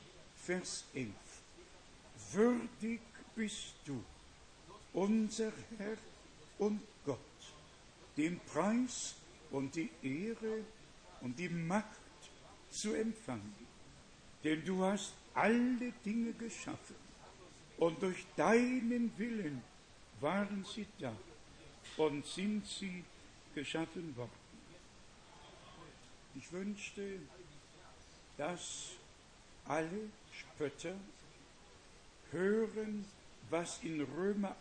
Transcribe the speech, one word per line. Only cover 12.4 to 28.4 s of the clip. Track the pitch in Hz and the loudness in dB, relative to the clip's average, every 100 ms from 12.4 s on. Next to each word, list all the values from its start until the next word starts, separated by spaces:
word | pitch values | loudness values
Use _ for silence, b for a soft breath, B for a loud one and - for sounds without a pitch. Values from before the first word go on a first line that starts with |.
| - - - | -18 -18 -10
zu | - 214 | -2 2
empfangen. | 220 226 220 - 113 104 208 240 - - - - - - - | 2 2 0 -4 -4 -6 -12 -16 -16 -18 -18 -18 -20 -20 -2
Denn | 151 156 | 2 2
du | 160 185 | 2 4
hast | 190 202 - - - | 6 4 0 -10 0
alle | - 196 240 247 240 247 - | 6 8 8 6 4 0 -2
Dinge | 196 226 233 | 0 2 2
geschaffen, | 190 233 - - - - - - - - - - - - - | 0 -6 -4 -6 -6 -10 -16 -16 -18 -18 -18 -18 -18 -14 4
und | 165 160 | 4 6
durch | 190 175 - - | 0 0 -2 4
deinen | 160 233 247 254 233 240 233 - | 10 10 8 6 4 4 4 2
Willen | 233 220 156 131 - - - - - 104 | 0 0 0 -2 -6 -16 -20 -20 -18 0
waren | 143 196 202 202 | 4 4 2 0
sie | 185 110 101 - | -2 -6 -6 -4
da | 131 110 - - - - - - - - | -4 -4 -10 -16 -16 -18 -16 -16 -4 4
und | 156 143 | 4 4
sind | - - 208 214 202 | -2 0 2 2 0
sie | - 196 180 160 - - - - | -4 -4 -6 -10 -16 -18 -18 -8
geschaffen | 156 135 160 160 180 165 120 | -4 0 0 0 -2 -4 -4
worden." | 117 - - 113 - - - - - - - - - - 175 160 - - - - - 135 | -6 -10 -18 -18 -18 -18 -18 -18 -18 -18 -18 -18 -16 -16 -16 -16 -16 -16 -18 -18 -12 -12
Ich | - | -8
wünschte, | 175 202 202 - 208 202 190 143 - - 143 - - - - - - - | -4 -4 -4 -6 -4 -4 -4 -8 -14 -16 -18 -18 -18 -18 -18 -18 -20 -12
dass | - | -4